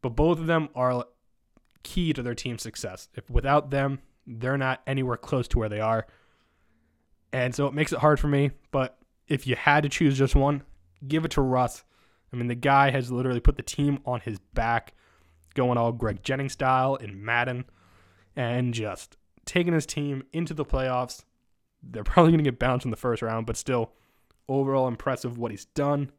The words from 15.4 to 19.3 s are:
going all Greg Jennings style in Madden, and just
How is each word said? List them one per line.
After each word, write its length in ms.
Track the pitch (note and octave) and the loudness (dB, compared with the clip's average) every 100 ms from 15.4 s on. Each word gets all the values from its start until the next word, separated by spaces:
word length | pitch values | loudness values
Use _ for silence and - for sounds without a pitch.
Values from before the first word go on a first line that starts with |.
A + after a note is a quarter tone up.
| _ | _
going 240 | - B2 A#2+ | 0 2 2
all 140 | A#2 | 2
Greg 320 | A#2 A2 G2 | 0 -4 -4
Jennings 300 | - C3+ C3+ | -4 -4 -4
style 420 | - C3 C3 C3 | -2 2 2 2
in 300 | C3+ G#2+ G2 | -2 -8 -10
Madden, 400 | G#2+ A#2+ B2 B2 C3 _ _ _ _ _ _ - | -2 0 0 -4 -10 _ _ _ _ _ _ -6
and 360 | A#2+ B2 B2 | -2 0 0
just 440 | A2+ G#2 F2+ - _ _ | -2 -6 -8 -14 _ _